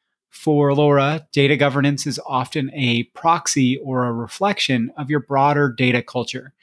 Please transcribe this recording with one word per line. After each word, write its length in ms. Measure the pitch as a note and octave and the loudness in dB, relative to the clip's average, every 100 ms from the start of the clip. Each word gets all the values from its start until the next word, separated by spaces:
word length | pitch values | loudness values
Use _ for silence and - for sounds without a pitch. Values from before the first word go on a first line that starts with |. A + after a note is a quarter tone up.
| _ _ _ | _ _ _
For 460 | - - D3 C#3+ C#3+ | -8 0 2 2 4
Laura, 520 | D3 C#3+ C#3 D#3 - | 4 4 2 -2 -4
data 240 | C#3+ C#3 C#3+ | 2 4 4
governance 500 | C#3+ C3+ C#3+ C#3 D3 | 2 2 0 0 -4
is 140 | B2+ - | -8 -4
often 420 | C3 B2+ D#3 C3+ D3+ | -4 -2 -4 -6 -4
a 280 | B2 A#2 A#2+ - | -2 -2 -4 -4
proxy 600 | E3 E3+ - D3 B2+ C3+ | 0 0 0 2 2 0
or 280 | C3+ B2+ B2 | -4 -4 -2
a 80 | |
reflection 800 | A#2 A2+ - G3 G3 - B2+ A#2+ - | -4 -8 -4 -2 -2 -2 0 -2 -6
of 120 | C#3 | -4
your 100 | D3 | -4
broader 500 | A#2 C#3 C#3+ D3 C#3+ | 0 0 2 2 0
data 320 | A2+ B2+ A#2+ | 0 0 0
culture. 500 | - B2+ A#2 B2+ - _ | -2 -6 -6 -10 -14 _